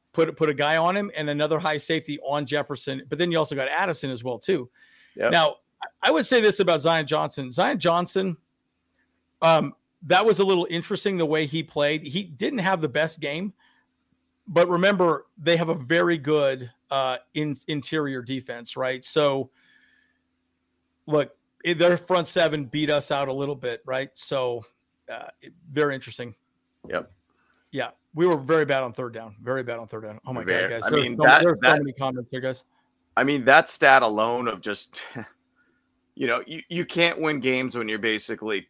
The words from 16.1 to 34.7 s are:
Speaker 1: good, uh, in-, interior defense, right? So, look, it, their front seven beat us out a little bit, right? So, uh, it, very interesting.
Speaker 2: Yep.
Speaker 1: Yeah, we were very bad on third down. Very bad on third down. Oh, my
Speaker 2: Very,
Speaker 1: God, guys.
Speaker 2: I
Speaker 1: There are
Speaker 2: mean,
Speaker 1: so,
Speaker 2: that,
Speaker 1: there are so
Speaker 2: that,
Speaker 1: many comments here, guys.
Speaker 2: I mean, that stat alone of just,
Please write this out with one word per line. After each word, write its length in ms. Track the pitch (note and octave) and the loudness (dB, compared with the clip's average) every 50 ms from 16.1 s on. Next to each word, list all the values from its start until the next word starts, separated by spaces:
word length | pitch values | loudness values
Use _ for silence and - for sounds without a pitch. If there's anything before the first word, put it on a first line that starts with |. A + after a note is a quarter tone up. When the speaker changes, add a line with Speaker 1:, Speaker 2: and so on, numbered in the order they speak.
| E3+ D3+ | 0 0
Speaker 1:
good, 540 | B2+ D3 D3+ D3+ C#3+ C3+ C3 B2+ B2 A#2+ - _ _ - | 0 0 2 2 2 2 0 -4 -8 -14 -18 _ _ -4
uh, 280 | C#3 C3+ C3 B2+ B2+ - - _ - | -2 0 0 0 -2 -4 -8 _ -6
in-, 220 | D3+ D3+ D3+ C3 - _ - | -4 -4 -4 -6 -6 _ -8
interior 520 | D3+ C#3+ - - D#3+ D#3 D3 C#3 C3+ B2+ | -6 -6 -6 -4 -4 -4 -2 -4 -6 -8
defense, 560 | A#2 B2 C3+ B2+ B2 - A#2+ A#2+ A#2 - - | -8 -8 -8 -8 -8 -10 -14 -14 -14 -10 -6
right? 280 | C3+ C3 C3 C3 B2+ - | -4 -4 -4 -4 -6 -8
So, 460 | - - D#3 D3 C#3+ C3+ C3+ B2+ - _ _ _ _ _ _ _ _ _ _ _ _ _ _ _ _ _ _ _ _ _ _ _ _ _ _ _ _ _ _ _ | -2 0 2 2 2 2 0 -4 -8 _ _ _ _ _ _ _ _ _ _ _ _ _ _ _ _ _ _ _ _ _ _ _ _ _ _ _ _ _ _ _
look, 300 | D#3 D3+ D3 C#3 - - _ _ _ _ _ - | 0 0 0 0 -2 -6 _ _ _ _ _ -4
it, 140 | E3+ F3 D#3 | -2 2 4
their 180 | E3+ F3 F3 | 4 4 4
front 300 | E3+ - - F#3 F3 D#3 | 2 0 0 0 0 0
seven 380 | - - F3+ E3 D#3 D3+ D3+ C3+ | 0 0 2 2 2 0 -2 -6
beat 260 | A#2 - D3+ D3+ D3 | -6 -4 -2 -2 0
us 200 | D3 C#3+ - - | 0 -2 -2 -2
out 160 | D3 C#3 C#3+ C3+ | -2 -2 -2 -4
a 40 | |
little 220 | C3 C#3 C#3 C#3+ C#3+ | -4 -4 -4 -6 -6
bit, 260 | B2+ C3 B2 A#2 - _ | -6 -6 -8 -8 -8 _
right? 260 | B2+ C3 C3 C3+ - _ | -6 -6 -6 -6 -8 _
So, 500 | - - - C#3+ C3+ B2+ B2 A#2+ A#2 A2 _ _ _ _ _ _ _ _ - | -14 -8 -6 -4 -2 -2 -2 -4 -6 -10 _ _ _ _ _ _ _ _ -16
uh, 200 | A2+ A#2 - - - _ | -16 -14 -16 -18 -20 _
it, 120 | C#3 C#3 - _ _ - | -20 -20 -20 _ _ -6
very 240 | C3+ D3 D3 C#3+ C3+ | -2 -2 0 0 -2
interesting. 400 | C3 - A#2+ - - A#2+ A#2 - _ _ _ _ _ _ _ _ _ - - | -6 -8 -12 -14 -14 -14 -14 -16 _ _ _ _ _ _ _ _ _ -10 -8
Speaker 2:
Yep. 240 | - F2+ - - _ _ _ _ _ _ _ _ _ _ _ _ | -6 -6 -6 -10 _ _ _ _ _ _ _ _ _ _ _ _
Speaker 1:
Yeah, 180 | - C3 A#2+ - - _ _ _ - | -8 -8 -6 -8 -10 _ _ _ -2
we 120 | D3+ F3 | 2 2
were 100 | F3+ E3 | 2 2
very 280 | C#3 C3 C3+ E3 D#3 D3 | 2 0 2 2 2 2
bad 180 | C#3 C#3 C3+ | 2 0 0
on 100 | C3 A#2+ | -2 -4
third 220 | A2 - B2+ A#2+ A2 | -6 -8 -8 -8 -10
down. 220 | A2+ A2+ G#2+ G#2+ A2 | -12 -14 -16 -18 -10
Very 200 | A2 B2 C3 C3 | -6 -4 -4 -4
bad 160 | B2 B2 A#2 A#2 | -4 -6 -8 -8
on 80 | A2+ | -10
third 160 | - A2+ A2 A2 | -12 -12 -12 -12
down. 140 | G#2+ G#2+ A2 - | -12 -14 -14 -12
Oh, 60 | C3 | -10
my 100 | B2+ A#2+ | -8 -6
Speaker 2:
Very, 200 | G#2 F#2 F2+ F2+ F#2 F#2+ | -4 -2 -2 -2 -2 -2
Speaker 1:
God, 120 | A#2 A#2 | -4 -4
guys. 20 | - | -2
Speaker 2:
I 40 | - | 0
Speaker 1:
There 80 | D3+ D3 | 0 0
are 40 | |
Speaker 2:
mean, 140 | B2+ A#2+ A#2 | 0 -2 0
Speaker 1:
so, 60 | G#2+ B2 | 4 6
Speaker 2:
that, 160 | B2 C#3 D#3+ | 6 8 8
Speaker 1:
there 80 | F3 F3 | 6 4
are 20 | D#3 | 2
so 40 | G2 B2+ C3 | 4 4 4
Speaker 2:
that, 80 | D3 D3 | 4 4
Speaker 1:
many 140 | C#3+ C3+ | 2 -4
comments 380 | B2 C3+ C3+ C3 B2+ B2+ A#2+ - | -6 -4 -4 -4 -4 -6 -10 -10
here, 100 | C3 B2+ | -8 -6
guys. 240 | B2+ C3 B2+ - - _ _ _ _ _ _ _ _ _ _ | -6 -6 -8 -8 -14 _ _ _ _ _ _ _ _ _ _
Speaker 2:
I 60 | A#2 C3 | 0 0
mean, 200 | C#3 D3 C3+ A2+ | 2 0 2 4
that 240 | C3 C#3 D#3+ E3 - | 6 6 6 6 2
stat 340 | - - D#3 C#3 C3+ C3 | 2 4 6 8 8 8
alone 460 | A#2+ A2 G#2+ G#2+ A2 A#2 A#2+ B2 A#2+ A2+ | 6 4 2 2 0 0 0 -2 -2 -4
of 120 | G#2+ F2+ | -6 -6
just, 420 | - G#2+ | -6 -8